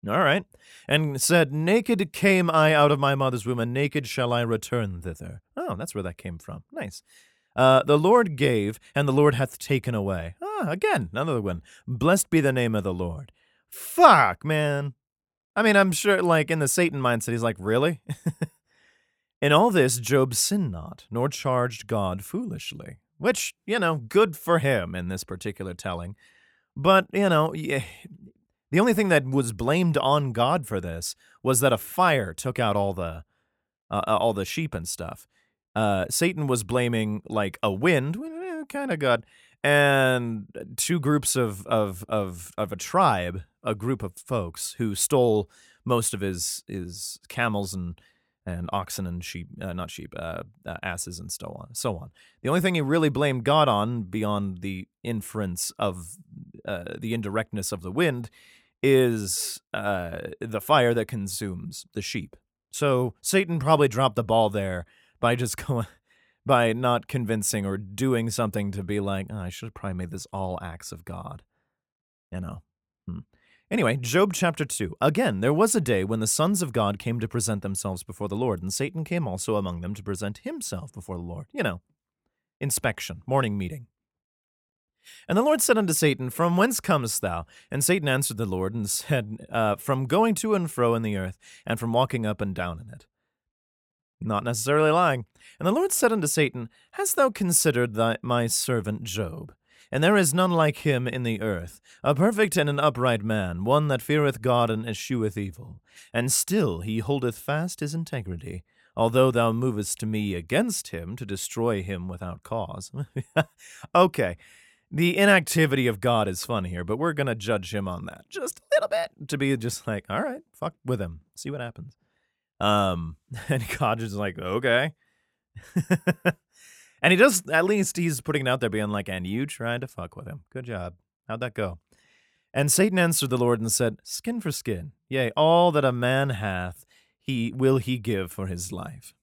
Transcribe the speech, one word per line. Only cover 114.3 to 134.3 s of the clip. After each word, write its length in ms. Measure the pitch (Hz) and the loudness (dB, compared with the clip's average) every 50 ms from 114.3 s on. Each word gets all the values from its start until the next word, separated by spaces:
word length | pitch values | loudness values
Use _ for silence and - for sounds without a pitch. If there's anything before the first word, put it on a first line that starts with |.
| 87 - - - - - _ _ _ _ _ _ | -4 -8 -14 -20 -20 -20 _ _ _ _ _ _
The 280 | - 147 170 175 160 | -2 0 2 2 4
inactivity 720 | 185 196 202 202 185 156 - - 175 160 147 135 135 127 123 | 4 6 6 6 4 4 2 2 2 2 4 4 2 2 2
of 120 | 110 98 | 0 0
God 280 | 92 123 120 113 107 98 | 0 2 2 4 2 0
is 180 | 92 90 - | -2 -6 -4
fun 180 | - 120 107 92 | -2 -2 -2 -2
here, 200 | 90 90 87 90 | -2 -4 -6 -4
but 120 | 85 107 | -4 -4
we're 160 | 120 151 170 156 | -2 -2 -2 -2
gonna 220 | 147 143 135 113 | -2 -2 -2 -2
judge 400 | 110 98 107 113 101 92 87 104 | -4 -2 -2 -2 -2 -2 -4 -6
him 140 | 104 98 95 | -6 -4 -4
on 180 | 90 87 90 | -6 -8 -10
that 180 | 90 85 - - _ | -12 -14 -18 -20 _
just 320 | - 392 277 330 - - | -10 -8 -8 -8 -10 -12
a 20 | _ _ 571 | _ _ 0
little 120 | - 587 - | 0 0 0
bit, 400 | - - 170 - _ _ 151 131 | -2 -4 -4 -6 _ _ -10 -8
to 80 | 151 | -4
be 200 | 139 139 139 139 | -2 0 0 0
just 280 | 127 110 117 - - - | 0 -2 -6 -6 -6 -6
like, 180 | - 110 101 - - | -6 -6 -6 -6 -4
"All 140 | 101 - 311 | -4 -2 -2
right, 200 | 294 247 302 - _ _ | -4 -6 -10 -14 _ _
fuck 220 | - - 165 - _ _ | -10 -10 -10 -10 _ _
with 160 | 131 127 104 | -6 -4 -4
him. 200 | 98 85 82 78 _ _ _ | -4 -8 -8 -14 _ _ _
See 160 | - - 139 | -12 -10 -10
what 100 | 139 143 | -8 -8
happens." 360 | 123 117 113 - 160 143 - _ _ _ _ _ _ _ _ _ _ _ _ _ | -10 -12 -12 -14 -16 -18 -18 _ _ _ _ _ _ _ _ _ _ _ _ _
Um, 560 | - 104 104 104 101 95 90 85 85 80 80 _ _ _ 131 | 2 2 4 4 4 2 0 -2 -4 -8 -10 _ _ _ -14
<laughs> 160 | 110 - - | -14 -4 -2
and 160 | 147 127 113 - - - | -2 -2 -2 -4 -4 -2
God 220 | 147 113 110 113 | 0 0 0 -2
is 140 | 113 110 98 | -4 -6 -6
like, 240 | 101 104 98 87 - | -4 -4 -4 -4 -4
"Okay." 560 | 92 90 95 117 127 131 117 123 135 156 151 _ _ _ _ _ _ _ _ _ _ _ _ - - - - | -4 -2 -2 0 2 4 4 4 2 0 -6 _ _ _ _ _ _ _ _ _ _ _ _ -20 -20 -4 -2
<laughs> 600 | 180 - - 185 175 _ - 165 - _ - - _ _ _ _ _ - - - - - _ _ _ - | -2 0 2 0 0 _ -2 -2 0 _ -2 -2 _ _ _ _ _ -20 -20 -20 -20 -20 _ _ _ 4
And 100 | 170 185 | 4 8
he 40 | |
does, 260 | 180 233 285 214 185 - - | 8 8 6 6 2 -2 2
at 140 | 151 160 170 | 2 2 4
least 340 | 190 214 208 190 - - 175 | 4 2 2 0 0 0 0
he's 220 | 175 165 151 120 | 0 0 -2 -2
putting 260 | - - 151 151 135 | -4 -4 -2 0 2
it 20 | 127 | 0
out 120 | 123 131 | 0 2
there 100 | 120 113 | 0 0
being 180 | 98 107 104 104 | 0 0 -2 -2
like, 200 | 104 101 95 - | -2 -4 -4 -4
"And 180 | 95 92 90 | -6 -6 -4
you 200 | 92 101 117 135 | -4 -2 -4 -4
tried 360 | 143 - - 117 117 120 123 131 | -6 -6 -8 -6 -6 -4 -6 -8
to 40 | |
fuck 300 | 127 - - - 87 - | -10 -10 -12 -12 -12 -12
with 100 | - - | -14 -14
him. 180 | - - 143 85 _ | -14 -14 -14 -16 _
Good 140 | _ 131 127 | _ -14 -10
job. 300 | 120 113 92 90 87 87 _ _ _ _ _ _ - | -8 -8 -8 -8 -10 -12 _ _ _ _ _ _ -12
How'd 120 | 113 113 | -8 -8
that 140 | 127 123 104 | -8 -8 -6
go?" 240 | - 107 95 87 82 _ _ _ _ _ _ _ _ _ _ _ _ _ _ - | -4 -4 -4 -6 -10 _ _ _ _ _ _ _ _ _ _ _ _ _ _ -2
And 180 | 131 143 147 - | 0 2 2 4
Satan 260 | - 190 214 185 185 | 4 4 4 4 4
answered 320 | 175 170 160 - 151 135 | 2 2 2 0 0 0
the 80 | 123 123 | 2 2
Lord 220 | 123 120 120 110 | 4 4 4 2
and 100 | 110 113 | 2 -2
said, 280 | 110 - 123 113 104 - _ | 0 2 0 0 -2 -4 _
"Skin 380 | - - - _ 233 | -12 -12 -10 _ -6